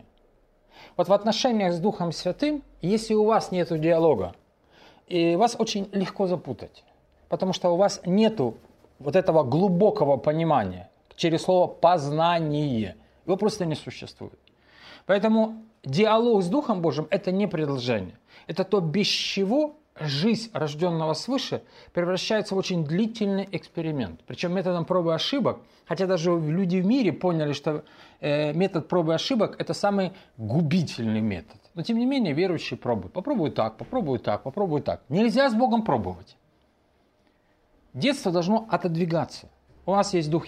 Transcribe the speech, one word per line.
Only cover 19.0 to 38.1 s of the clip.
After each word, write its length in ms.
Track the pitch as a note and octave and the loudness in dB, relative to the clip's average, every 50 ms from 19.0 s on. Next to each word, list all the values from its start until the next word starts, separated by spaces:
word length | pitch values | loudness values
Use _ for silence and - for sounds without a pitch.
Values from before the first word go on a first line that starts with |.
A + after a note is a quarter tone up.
| G3+ - | 0 0
чего 680 | - - - - - G3 G3 F#3 A3+ D4 D4+ D4+ D4 - _ _ _ - | 0 -2 -4 -4 -2 -2 0 2 2 2 0 0 -4 -12 _ _ _ -8
жизнь 500 | D#3 D3+ C3+ C#3 D#3+ A3+ A3+ A3 - - - | -6 -4 -2 0 0 0 0 0 -2 -8 -6
рождённого 600 | C#3+ D#3 D3+ C#3+ D3+ E3+ F3+ E3+ D#3+ D#3+ D#3 D#3 | -4 -4 -4 -2 -2 -2 -2 0 0 -2 -2 -2
свыше 480 | D#3 - - C4 C4+ C4 - - A2+ - _ - - - - _ | -4 -4 -4 -4 -4 -2 -4 -6 -6 -8 _ -20 -20 -20 -8 _
превращается 640 | - F3 F3 F#3 F3+ - - A3+ G#3+ G3 - G3 | -2 0 0 0 -2 -2 -2 -2 -2 -2 -2 -2
в 20 | F#3+ | -4
очень 280 | F3+ - F#3+ E3+ D#3+ | -2 -2 -2 -2 -2
длительный 600 | C#3 D#3 F3 A#3 A3 A3+ - G#3+ G3 G3 F#3+ G3 - | -2 0 0 0 -2 -2 -2 -2 -2 0 -2 -4 -4
эксперимент. 720 | - E3 - - _ - D#3+ D#3+ D#3 C#3+ A#2+ F2+ D#2+ - _ | -8 -10 -10 -8 _ -6 -4 -4 -2 -4 -4 -6 -6 -14 _
Причём 300 | - - - - F3 F3 | -16 -10 -6 -4 -2 -2
методом 320 | G3 - F#3 F3+ F3 D#3+ | -2 0 0 -2 -2 -2
проб 220 | - F3+ F#3 E3+ E3 | 0 0 0 2 2
и 40 | |
ошибок, 480 | D#3+ D#3 - - - C#4+ A3+ C3+ G#2+ - - _ _ _ _ | 0 0 -2 -2 -2 0 0 0 -2 -2 -10 _ _ _ _
хотя 220 | - E3+ D3 F#3+ F3+ | -8 -4 -2 0 0
даже 240 | F#3+ F3 D#3+ F3+ F3 E3+ | 0 0 2 2 2 2
люди 380 | D#3+ D3+ D#3 F3+ G3 F3 F3 F#3 | 0 0 0 0 0 0 0 0
в 80 | F3+ | 2
мире 260 | F#3+ A#3+ C#4+ B3+ F#3 | 2 2 4 2 2
поняли, 400 | C#3 - - F3+ E3+ D#3+ D3+ D3 | 0 0 0 0 0 2 0 -2
что, 320 | C#3+ C#3 - E3 D3+ D3+ - - - - - - - _ | -2 -2 -2 -4 -4 -4 -6 -12 -20 -20 -20 -20 -20 _
э, 320 | - D3 C#3+ D3 D3+ D3+ D3 | -4 -2 0 0 0 0 0
метод 340 | D#3+ F#3+ F#3 F#3+ E3+ D3 - | 0 0 0 0 -2 -4 0
проб 220 | - F3+ E3+ D#3 | 0 0 2 2
и 20 | |
ошибок — 440 | E3 D#3+ - - C4+ A#3 G3 - - - | 0 0 0 0 0 0 0 0 -2 -6
это 140 | D#3+ - E3+ | -6 -6 -6
самый 400 | - - G3+ G3 G3 F#3+ F3 - - - _ _ - | -2 0 0 2 2 0 -2 -4 -10 -20 _ _ -10
губительный 840 | A2+ G#2+ A2 D#3 F3 C#3+ C#3+ F#3+ D#3 - - - A#2 A2 A2 A2 | -6 -2 0 0 2 2 2 0 0 0 -4 -4 -2 0 0 0
метод. 360 | A2 A2 G2 F2+ - - - - _ _ _ | 0 0 -2 -4 -8 -14 -20 -20 _ _ _
Но 80 | E3+ D#3+ | -10 -6
тем 160 | - A#3 A3+ | -2 -2 0
не 60 | A#3+ | 0
менее 280 | B3+ C#4+ C#4 A#3 F3 C#3 | 0 0 0 0 0 0
верующие 440 | D3 F3+ F#3+ F3 D3 - - C#3 - | 0 0 0 0 -2 -4 -6 -10 -6
пробуют. 360 | - B2+ A#2+ G#2 F2 F#2 - | -2 -2 -2 -2 -2 -8 -10
Попробуй 380 | - F#3 - D4 A3+ D#3+ C#3 | -8 -4 -2 -2 0 0 -2
так, 260 | A2 - A2+ A2+ - - | 0 0 -2 -2 -2 -8
попробуй 400 | A#2 - - C4 G#3 C#3+ C3 A2+ | -14 -6 -4 -4 -2 0 -2 -2
так, 240 | - - G#2+ G#2 - | 0 -2 -2 -2 -4
попробуй 380 | C3+ C3 - G#3 F#3 D3+ D3 | -8 -4 -4 -2 -2 -2 -2
так. 200 | - - E2+ - - _ | -2 -2 -4 -6 -6 _
Нельзя 400 | C3 F3+ A3+ A#3+ F#3+ B3 C#4 C#4 | 0 0 2 2 2 2 2 2
с 40 | G#3+ | 4
Богом 300 | G#3+ B3+ B3 A3 A#3 A3 | 2 2 2 2 0 2
пробовать. 540 | - D3 A#2 G2 F2+ F2+ F2 - - - _ _ _ _ _ _ _ _ _ _ _ _ _ _ _ _ _ _ _ _ _ _ _ _ _ _ _ _ _ _ _ _ | 0 0 0 0 -4 -8 -10 -16 -20 -20 _ _ _ _ _ _ _ _ _ _ _ _ _ _ _ _ _ _ _ _ _ _ _ _ _ _ _ _ _ _ _ _
Детство 380 | B2+ D3 C4 | -2 -2 0